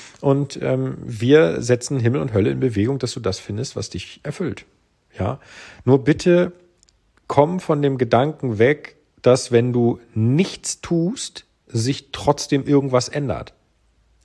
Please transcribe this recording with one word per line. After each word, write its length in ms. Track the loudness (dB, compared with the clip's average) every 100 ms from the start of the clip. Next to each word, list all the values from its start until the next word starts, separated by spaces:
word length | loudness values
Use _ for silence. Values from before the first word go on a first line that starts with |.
| -20 -4
und, 340 | 0 0 -2 -6
ähm, 360 | -4 -2 -4 -8
wir 580 | -10 -2 6 6 6 0
setzen 360 | 0 0 0 -2
Himmel 220 | 0 0
und 120 | 0
Hölle 180 | 0 0
in 100 | 0
Bewegung, 400 | 0 0 0 -2
dass 120 | -6
du 60 | -4
das 220 | -6 -6
findest, 340 | -8 -8 -8
was 160 | -8 -8
dich 300 | -10 -12 -14
erfüllt. 440 | -12 -8 -8 -8 -14 _ _ _ _ -8
Ja? 220 | -6 -6 -12 -20 -20 -4
Nur 200 | 2 4
bitte 480 | 4 0 2 2 2 -6 _ _ _ _ _ _ -2
komm 320 | 2 2 0
von 240 | -2 0
dem 160 | 0 0
Gedanken 640 | 2 2 2 -2 -4 2
weg, 340 | 2 2 -6 _ _ _
dass 300 | 2 2 2
wenn 220 | 0 2
du 260 | 2 2 0 -6
nichts 680 | -2 2 2 0 -4 -10 -10
tust, 640 | -4 -2 -2 -4 -12 -16 -20 _ _
sich 460 | -4 -2 -4 -8
trotzdem 520 | -4 -2 -2 0 -2 2
irgendwas 400 | 2 2 0 0
ändert. 440 | -4 -4 -6 -10 -20 _ _ _ _ _ _